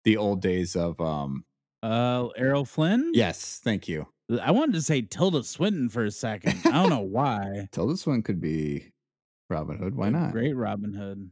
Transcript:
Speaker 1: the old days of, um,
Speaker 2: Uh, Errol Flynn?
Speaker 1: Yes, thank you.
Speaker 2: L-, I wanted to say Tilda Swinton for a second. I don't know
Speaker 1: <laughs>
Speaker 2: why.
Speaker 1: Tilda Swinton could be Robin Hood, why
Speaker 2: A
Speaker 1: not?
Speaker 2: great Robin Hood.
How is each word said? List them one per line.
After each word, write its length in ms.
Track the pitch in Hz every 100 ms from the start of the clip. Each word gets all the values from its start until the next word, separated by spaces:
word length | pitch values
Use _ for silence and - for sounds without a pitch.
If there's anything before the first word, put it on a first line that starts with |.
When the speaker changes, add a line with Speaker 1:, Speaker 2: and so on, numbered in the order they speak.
Speaker 1:
the 120 | - 107
old 240 | 104 98
days 340 | 95 90 87 90
of, 240 | 85 80
um, 440 | 80 76 69 69 - _ _ _
Speaker 2:
Uh, 460 | 113 113 123 123 120 -
Errol 280 | 131 139
Flynn? 460 | 135 - 160 226 320
Speaker 1:
Yes, 460 | 330 98 - - -
thank 260 | 123 101 -
you. 180 | 80 - _ -
Speaker 2:
L-, 100 | 117
I 100 | 107
wanted 240 | 196 311
to 80 | 180
say 200 | 156 143
Tilda 400 | 110 - 185 175
Swinton 440 | - - 190 190 123
for 160 | 120
a 60 | 107
second. 480 | - 117 107 - 92 330
I 60 | -
don't 80 | -
know 100 | 127
Speaker 1:
<laughs> 180 | 98 104
Speaker 2:
why. 500 | 143 107 98 101 98
Speaker 1:
Tilda 240 | - 98 180
Swinton 260 | - 127
could 180 | 110 92
be 520 | 80 78 76 71 - _ _ _ _ _ _
Robin 300 | 82 78 76
Hood, 160 | 90 127
why 120 | 98
Speaker 2:
A 20 |
Speaker 1:
not? 220 | 151 175
Speaker 2:
great 220 | 113 127
Robin 380 | 131 107 101 104
Hood. 360 | 101 98 98 95